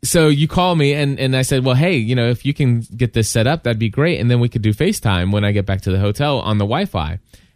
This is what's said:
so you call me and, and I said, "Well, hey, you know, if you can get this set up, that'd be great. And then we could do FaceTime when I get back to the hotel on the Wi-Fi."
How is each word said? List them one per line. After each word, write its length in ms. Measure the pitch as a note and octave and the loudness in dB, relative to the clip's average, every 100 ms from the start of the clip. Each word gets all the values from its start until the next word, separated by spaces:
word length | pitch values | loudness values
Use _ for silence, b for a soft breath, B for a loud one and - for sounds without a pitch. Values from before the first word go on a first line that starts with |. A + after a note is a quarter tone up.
so 240 | - E3+ D#3 | -2 2 4
you 200 | C#3+ D#3 | 2 0
call 260 | F#3 F3+ E3+ | 0 0 2
me 180 | C#3+ C#3+ | 0 0
and, 220 | C#3+ C#3 | -2 -2
and 140 | C3 C3 | -2 0
I 80 | |
said, 200 | B2+ C3+ | 0 0
"Well, 120 | C3 B2+ | 2 2
hey, 200 | F3 D#3 | 2 0
you 160 | A2 B2+ | 0 0
know, 140 | A#2 | 0
if 160 | A#2 C#3 | -2 -4
you 80 | |
can 280 | C#3 C3 A#2 | 0 0 0
get 320 | A2 A#2+ A#2+ | -2 -4 -2
this 160 | A#2 G#2+ | 0 0
set 180 | A#2 A2+ | 0 0
up, 160 | E3 | 0
that'd 160 | A#2+ A2 | -2 -2
be 100 | A2+ | -2
great. 300 | C3 D#3+ D3+ | 0 0 0
And 100 | A#2+ | 2
then 120 | B2 | 2
we 80 | A#2+ | 2
could 140 | A#2+ | 0
do 100 | G#2+ | 0
FaceTime 580 | G#2 E3 G#3 A2+ F#2 F2+ | 0 0 0 0 0 0
when 140 | G#2 G#2 | 0 0
I 60 | |
get 120 | G2+ F#2+ | 0 -2
back 160 | F#2+ | -4
to 100 | G2+ | -2
the 80 | F#2 | 0
hotel 400 | G2+ G#2 D3 C#3 | 0 0 0 -2
on 180 | - G#2 | -2 -2
the 80 | G2+ | 0
Wi-Fi." 540 | C#3 G3+ F#2 D#2 F2+ _ b b | -2 -2 -4 -4 -8 _ b b